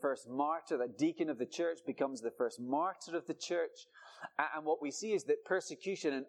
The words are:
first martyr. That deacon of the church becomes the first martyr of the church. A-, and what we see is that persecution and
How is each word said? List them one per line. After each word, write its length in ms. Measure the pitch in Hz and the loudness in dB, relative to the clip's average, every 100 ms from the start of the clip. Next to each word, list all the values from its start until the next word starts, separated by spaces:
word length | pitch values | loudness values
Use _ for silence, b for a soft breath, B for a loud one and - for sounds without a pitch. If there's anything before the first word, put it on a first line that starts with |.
first 260 | 143 131 120 | 0 0 -2
martyr. 480 | 131 147 165 - 147 | 0 0 0 -2 0
That 220 | 123 107 | 0 2
deacon 320 | 156 160 160 | 0 2 0
of 80 | 120 | 0
the 80 | 123 | -4
church 320 | - 170 165 - | 0 -2 -2 -4
becomes 340 | 127 139 131 | 0 -2 0
the 120 | 113 | -6
first 260 | - 120 - | 0 0 0
martyr 580 | 123 143 180 - - 165 | 0 2 2 -2 -4 -4
of 120 | - | -4
the 60 | |
church. 520 | 151 - 175 160 - - B B B B - | -6 -2 0 0 -6 -20 B B B B -2
A-, 160 | 151 156 | -2 0
and 100 | 151 | 0
what 160 | 156 | 0
we 80 | 147 | 0
see 220 | - 220 | -4 0
is 100 | 202 | 0
that 200 | - 147 | 2 0
persecution 720 | - 185 - 156 190 196 160 | 2 0 0 -6 -4 0 0
and 120 | 135 | 0